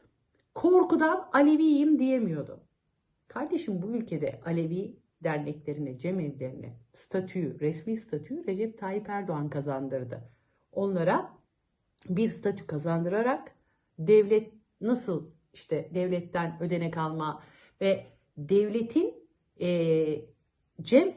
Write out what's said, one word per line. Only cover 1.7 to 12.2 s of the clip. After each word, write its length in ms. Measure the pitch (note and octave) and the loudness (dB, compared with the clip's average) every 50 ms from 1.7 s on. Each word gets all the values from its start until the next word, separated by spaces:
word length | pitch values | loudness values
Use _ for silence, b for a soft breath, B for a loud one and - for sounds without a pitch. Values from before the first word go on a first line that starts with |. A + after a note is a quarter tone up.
| D4 C#4 D4 D#4 D4+ B3+ | 4 4 6 4 4 4
diyemiyordu. 600 | B3+ C4 C4 B3+ A3+ F#3 D#3+ D3 B2+ - - - - _ _ _ _ _ _ _ _ _ _ _ _ - | 4 2 2 2 0 0 -2 -4 -6 -8 -12 -18 -20 _ _ _ _ _ _ _ _ _ _ _ _ -14
Kardeşim, 540 | - A#3 D4 D4+ F4+ D#4 - - G3 F3 | -10 -8 -6 -4 -4 -4 -4 -4 -4 -4
bu 60 | F3 G#3+ | -4 -4
ülkede 540 | A#3+ A3+ - - F3+ D3+ D3 C3+ - - - | -4 -6 -6 -6 -6 -4 -4 -4 -6 -6 -6
Alevi 540 | E3+ E3+ E3 E3 D#3+ E3+ F#3 G3+ - - - _ _ _ _ - | -4 -2 -2 -2 -2 -4 -4 -6 -8 -10 -16 _ _ _ _ -4
derneklerine, 760 | E3 D#3 D3+ D3 D3 D3+ - - - C#3+ D3 D3+ C3+ B2+ B2 | -4 -2 -4 -4 -6 -10 -10 -8 -8 -8 -6 -6 -8 -8 -8
cemevlerine 800 | - F3 F#3+ F#3+ D#3+ C#3+ C3 - C3 C3 C3 - - B2 - - - _ _ | -6 -4 -4 -4 -4 -6 -6 -8 -8 -10 -10 -10 -14 -16 -16 -18 -20 _ _
statüyü, 640 | - - - - F#3+ F#3 - - F#3 E3+ C3+ - - | -20 -12 -6 -6 -6 -4 -4 -4 -4 -4 -4 -4 -2
resmi 380 | D3 D3+ D#3+ D#3+ - A3 A3+ A3 | -2 -2 -2 -4 -6 -6 -6 -6
statüyü 500 | - - - D3 - - C4 E4 F4 - | -6 -8 -8 -8 -8 -8 -10 -8 -6 -6
Recep 320 | F#3+ F#3+ A3 A3+ A3 - | -4 -4 -4 -6 -6 -8
Tayyip 300 | G3+ F#3+ F#3+ G#3 G#3 G#3+ | -8 -6 -6 -6 -6 -6
Erdoğan 400 | G3+ G3+ G3 F3 E3 D3 D3 D3 | -6 -6 -6 -4 -4 -4 -4 -4
kazandırdı. 720 | D3 D3 C#3 C#3+ C3+ C3+ C#3 C3+ C#3 C3+ B2+ A#2+ A#2 A#2 b b b b b b b b b b | -6 -6 -4 -4 -4 -6 -6 -6 -6 -6 -6 -8 -10 -12 b b b b b b b b b b
Onlara 600 | - - G3 G3 F#3+ F3+ E3 F3 G#3+ E4 F#4 - - _ _ _ _ _ _ _ _ _ _ _ _ _ - - | -6 -4 -2 0 0 0 2 2 2 2 0 -4 -12 _ _ _ _ _ _ _ _ _ _ _ _ _ -8 -4
bir 200 | F#3 F3+ | -2 0